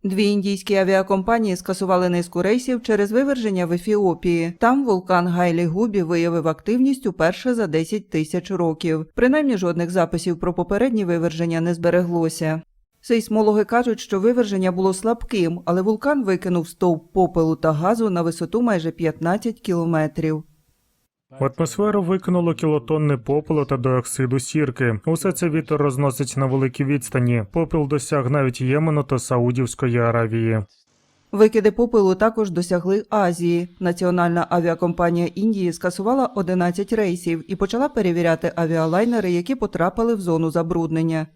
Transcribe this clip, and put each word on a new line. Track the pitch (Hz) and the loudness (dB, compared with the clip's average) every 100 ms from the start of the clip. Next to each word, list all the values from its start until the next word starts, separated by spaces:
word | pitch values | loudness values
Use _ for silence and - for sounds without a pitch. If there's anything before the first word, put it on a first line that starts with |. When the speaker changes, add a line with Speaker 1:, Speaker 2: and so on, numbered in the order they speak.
| 196 | -2
Speaker 1:
Дві | 190 208 | 0 2
індійські | 208 196 196 - 196 | 2 -2 -4 0 2
авіакомпанії | 190 190 190 196 190 233 214 180 | 4 2 2 0 2 0 0 -2
скасували | - 190 185 180 180 | -4 -4 0 2 2
низку | 175 175 175 | 0 -2 -2
рейсів | 180 247 247 247 | 0 0 0 -4
через | 233 208 202 | 0 0 2
виверження | 226 277 269 220 190 175 | 2 0 0 -2 -2 0
в | |
Ефіопії. | 175 214 208 190 160 180 170 170 175 | -2 0 2 2 0 0 0 -2 0
Там | 226 269 262 | 2 2 2
вулкан | 185 185 180 180 | -2 2 0 2
Гайлі | 175 175 165 170 | 2 2 2 0
Губі | 175 233 202 | 0 0 0
виявив | 165 170 170 170 160 | 0 0 0 0 -2
активність | 156 - 240 262 262 208 | -4 -2 2 2 0 -4
уперше | 180 165 208 254 | 0 0 0 -4
за | 233 196 | -2 0
десять | 156 160 214 - | 0 -2 -6 -4
тисяч | 160 156 180 175 | -4 -2 -4 -4
років. | 190 170 156 170 160 160 - | -2 -2 0 -2 -4 -4 2
Принаймні | 254 294 285 208 | 2 4 0 0
жодних | 175 170 170 | 0 -2 -2
записів | 185 165 175 180 175 | 0 0 0 -4 -2
про | 175 | -2
попередні | 175 175 202 262 220 180 | -2 -2 0 0 0 0
виверження | 170 170 160 170 165 | 0 0 -2 -2 0
не | 170 | -2
збереглося. | 170 170 175 175 170 165 160 160 160 - _ _ _ | 0 2 2 2 0 -2 -2 -4 -4 -8 _ _ _
Сейсмологи | - 233 220 214 214 214 | -2 -2 2 2 4 2
кажуть, | 202 233 240 214 | 2 0 0 -4
що | - 196 | -2 0
виверження | 214 247 214 196 185 | 2 2 0 0 0
було | 180 190 | 2 0
слабким, | 185 220 233 - 220 165 175 - | 0 -2 -4 -4 0 0 -2 -2
але | 180 | 0
вулкан | 190 214 277 294 | 0 0 0 0
викинув | 202 185 185 175 165 | 0 -2 0 -2 -2
стовп | - 180 165 - | 0 0 0 -2
попелу | 190 180 170 160 160 | 0 2 2 0 2
та | 160 | 0
газу | 151 180 226 220 | 0 0 2 0
на | 175 | 0
висоту | 170 165 165 220 | -2 -2 -4 0
майже | 240 190 160 | 2 0 -2
п'ятнадцять | 165 165 143 165 202 226 220 | -2 -4 -2 -2 0 -2 -6
кілометрів. | - 175 170 165 156 151 156 156 - _ _ _ _ _ _ _ _ 131 | -4 -2 0 0 0 -2 -4 -4 -8 _ _ _ _ _ _ _ _ -4
Speaker 2:
В | 165 - | -4 -2
атмосферу | 165 - 208 208 | -4 0 0 0
викинуло | 175 185 185 180 170 | 0 -2 0 0 0
кілотонни | 160 160 151 120 156 147 135 | 0 0 0 0 0 2 0
попелу | 113 143 151 156 139 | 0 -2 0 -2 0
та | 135 | 0
диоксиду | 127 127 - - 127 135 | 2 0 -2 -4 0 0
сірки. | - 156 143 120 123 107 - | 0 -2 -2 0 0 0 -2
Усе | 165 196 | 0 0
це | - 175 | 0 0
вітер | 156 156 151 | -2 -2 0
розносить | 143 131 143 123 135 131 | 0 2 0 0 -4 -2
на | 135 | 0
великій | 135 131 - 139 | 2 0 0 -2
відстані. | 143 - 131 123 120 101 | -2 -2 0 2 0 0
Попіл | 170 160 165 143 | -2 0 -2 0
досяг | 147 - 147 120 | -2 -2 -2 0
навіть | 147 135 120 | 0 0 -2
Ємену | 127 143 160 151 | 0 2 2 0
та | 143 131 | 0 -4
Саудівської | - 127 123 123 123 - 127 120 | 0 0 2 0 -2 -2 0 2
Аравії. | 117 117 113 113 113 110 104 _ _ _ _ _ _ | 2 2 0 0 0 0 -4 _ _ _ _ _ _
Speaker 1:
Викиди | 202 220 220 208 | 4 4 6 2
попелу | 196 240 233 190 185 | 2 2 4 2 2
також | 220 220 208 | 0 0 -4
досягли | 170 175 180 175 202 208 | -2 -2 -2 0 -2 0
Азії. | 214 180 175 175 170 175 - | 0 0 0 0 0 -2 -4
Національна | 180 175 180 180 175 170 - | -4 0 0 2 2 0 0
авіакомпанія | 175 170 165 175 170 175 170 170 - | 0 0 0 -2 0 0 2 -2 -2
Індії | 220 202 180 | -2 0 -2
скасувала | 170 180 175 202 269 247 | -2 -4 -2 -2 0 0
одинадцять | 208 175 180 175 175 196 | -2 -2 0 0 -2 -2
рейсів | 220 202 175 175 165 - | 0 0 -2 -4 -4 -6
і | 190 | -4
почала | 202 233 285 | -2 -2 -2
перевіряти | 240 185 170 170 160 170 - | 0 0 2 2 0 -2 -2
авіалайнери, | 165 165 160 175 233 240 185 | -2 0 2 2 2 0 0
які | 175 175 262 | -2 -2 -4
потрапили | 202 - 175 190 233 226 | -4 0 -2 0 0 0
в | |
зону | 180 160 165 | 0 0 0
забруднення. | 170 165 170 160 160 165 160 156 | 0 -2 -2 0 0 0 -2 -6